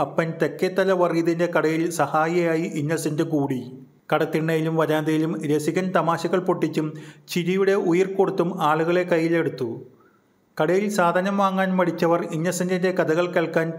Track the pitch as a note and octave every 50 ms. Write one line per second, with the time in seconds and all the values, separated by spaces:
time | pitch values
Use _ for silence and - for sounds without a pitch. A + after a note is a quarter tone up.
0 | D3+ D3+ - - E3 E3 D#3+ - E3 D3 D3 - F#3 F#3 F#3 G3 F#3+ F#3+ F#3+ F3
1 | F3 E3+ E3 E3 E3 E3+ E3 E3 F3 E3+ E3+ D#3+ D#3 D#3 D#3+ D#3+ E3 F3 E3+ -
2 | D3 C#3+ - D#3 D#3 E3 F3 F3 E3+ E3+ E3 D#3+ E3+ G3+ F3 D#3+ C#3+ D3+ E3 D#3
3 | - D#3+ D3+ D3 E3 - D#3 D3 C#3 C3+ C3+ B2 - - - - - - _ _
4 | _ - D#3 D3+ D#3+ D3+ - D#3+ D#3+ D#3+ D#3+ D#3+ D#3 D#3+ D#3+ D#3+ D#3 D3+ D3+ D#3
5 | D#3 D#3 D#3 D#3 D#3 D#3+ F#3 - E3+ C#3+ D3+ D3+ D3 E3+ D#3+ F#3 F#3 F#3 F#3 F#3
6 | D3+ D#3+ E3+ - - E3+ F3+ F#3 F3+ F#3 F3 - F3 D3+ - D#3+ D#3 D3+ D3 -
7 | - - - - - - - F3 E3 E3+ F#3 F#3+ G3 F#3+ G3 G#3 G3+ F3+ E3 F3+
8 | F#3+ F#3 F#3+ - F#3+ E3+ - - E3+ F3 F3 E3+ D#3+ D3 D#3 D#3+ D#3+ E3 F3 F3+
9 | F3+ F3+ F3 E3 E3 E3 E3+ E3 D3+ C#3 D#3+ - C3 A2+ A#2+ C3+ - - - _
10 | _ _ _ _ _ _ _ _ _ _ _ - D#3 D#3 F3+ G3 G#3 G#3 G#3 -
11 | F3 E3+ F3 F#3 F#3 G3+ G3 G3+ G3 F#3+ F#3 F#3+ F#3+ F#3+ F#3 F#3 F3+ F3 E3+ F3
12 | F3 E3 E3+ E3+ E3+ - E3 D#3 E3 F3+ F3 F3 F3+ F3+ F#3 F3+ F3 F#3 F3+ F#3
13 | E3 D3 D#3 E3+ F3 F3 F3 E3+ E3 E3 E3+ E3 E3 E3 E3